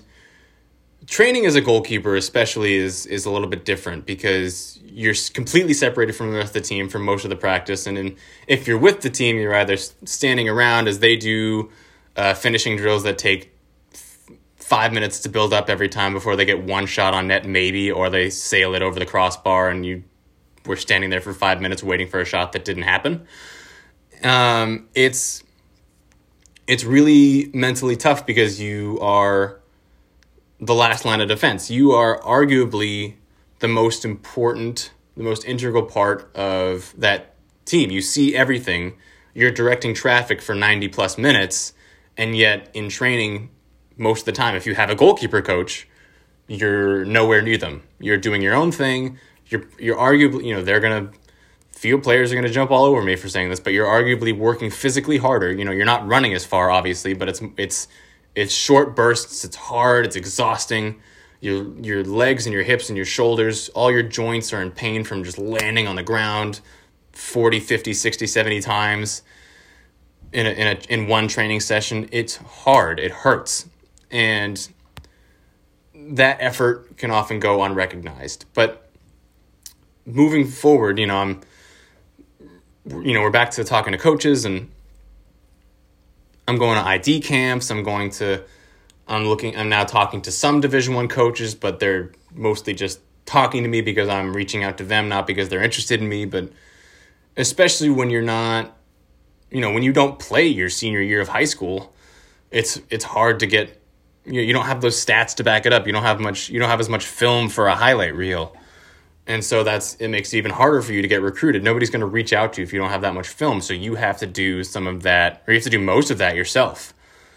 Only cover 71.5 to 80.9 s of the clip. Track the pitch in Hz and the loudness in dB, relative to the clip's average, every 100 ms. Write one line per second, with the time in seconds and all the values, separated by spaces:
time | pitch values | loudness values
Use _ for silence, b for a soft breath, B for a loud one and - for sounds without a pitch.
71.5 | 107 - 107 - 110 110 117 117 - - | -2 0 -2 -2 -6 -6 -6 -6 -10 -16
72.5 | - - 135 87 82 92 - 139 123 - | -2 4 6 4 -2 -6 -2 0 0 -2
73.5 | - - _ _ _ _ 120 113 107 104 | -8 -10 _ _ _ _ 0 0 0 -2
74.5 | 98 - _ _ - b b b b b | -8 -12 _ _ -20 b b b b b
75.5 | b _ _ _ 156 147 135 131 135 127 | b _ _ _ -20 -6 2 2 2 -2
76.5 | 120 123 120 - - 120 110 - 110 104 | 0 0 0 -6 -10 -2 -2 -2 -2 0
77.5 | 101 98 95 92 92 85 67 69 - - | 2 0 0 -4 -6 -14 -14 -14 -14 -6
78.5 | - 113 - _ _ _ _ _ _ _ | 0 0 0 _ _ _ _ _ _ _
79.5 | _ - - _ _ - 120 151 156 131 | _ -20 -20 _ _ -4 2 4 4 0
80.5 | - 147 143 107 | 2 4 6 4